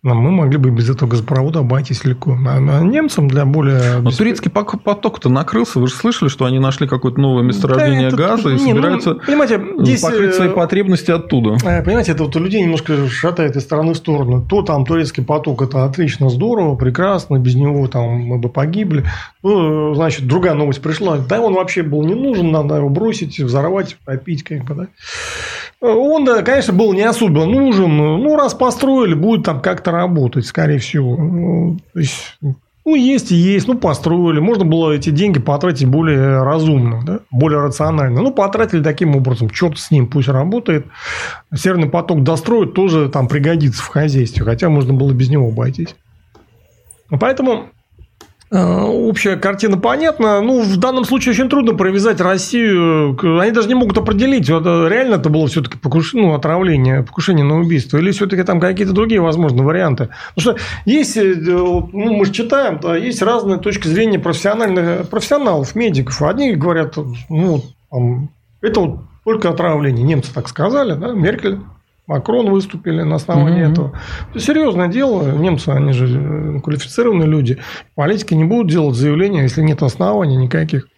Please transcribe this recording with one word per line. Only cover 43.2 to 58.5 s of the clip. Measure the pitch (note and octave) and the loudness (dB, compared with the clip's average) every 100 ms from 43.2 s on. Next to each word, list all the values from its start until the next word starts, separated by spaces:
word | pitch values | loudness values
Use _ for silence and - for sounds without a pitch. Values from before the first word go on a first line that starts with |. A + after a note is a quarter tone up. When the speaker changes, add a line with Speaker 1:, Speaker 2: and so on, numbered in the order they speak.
| B2+ | 0
Speaker 1:
пригодится | D3+ D3 E3+ C#3+ A2 | 0 2 2 0 -2
в | - | -4
хозяйстве. | C#3+ D3+ C3+ A#2 - | 0 0 0 0 -2
Хотя | G#2 A#2 F3 | -2 0 2
можно | D3 B2+ | 2 2
было | C3+ C#3 | 2 2
без | B2+ C3 | 2 2
него | D3 A#2+ | 2 0
обойтись. | A2 B2+ C3+ E3 - _ _ _ _ _ _ _ _ _ - _ C#3+ | 0 -4 -4 -8 -10 _ _ _ _ _ _ _ _ _ -20 _ -2
Поэтому, | A#3 C4+ C4 A3+ - _ _ _ - _ - _ _ | 0 0 0 -2 -6 _ _ _ -20 _ -20 _ _
э, | F#3+ F3 F3+ | 0 2 0
общая | G#3 A#3 A3+ G#3 G#3 F#3+ | 0 0 0 0 -2 0
картина | G3 G3 G#3+ F#3+ | -2 0 0 0
понятна. | A#3+ C#4 D#4+ D4+ A3 G3+ | 0 0 0 0 2 2
Ну, | A3 C4 | 2 2
в | G#3+ F#3+ | 2 0
данном | B3+ C4 | 0 0
случае | A#3 B3+ B3+ | 0 0 0
очень | G#3+ C4 | 0 2
трудно | C#4+ A#3 | 2 2
привязать | F3+ F#3+ G3 A3 F#3 | 2 2 2 0 2
Россию | F3+ F#3+ F#3+ A#3+ A3+ F#3 E3+ D#3 D3 C3 | 0 0 -2 0 2 2 2 2 2 0
к-, | F3+ E3 | 2 2
они | G3+ | 2
даже | A#3 G#3 | 2 2
не | |
могут | B3+ A#3 G3 | 2 2 0
определить, | G3 G3+ C4 C4+ C3+ | 0 0 2 2 2
вот, | E3 E3+ | 2 2
э, | E3+ E3 | 2 2
реально | A3 C4 F#3+ | 2 2 0
это | D3+ | 2
было | D3+ D3 | 2 0
все-таки | E3 A#2+ - | -2 -6 -6
покуш-, | C3+ D3+ D#3+ | -2 0 0
ну, | B3 G3 | 0 2
отравление, | D3 D#3 E3+ F#3+ D3 C3 C3+ | 2 0 0 0 2 2 0
покушение | C3 - E3+ E3 | -2 -4 0 2
на | C#3+ D#3 | 2 2
убийство, | E3+ D#3 A#2+ D3 | 2 0 0 0
или | F3+ | 0
все-таки | G3 G3+ F#3+ | 0 -2 -2
там | F3+ | 0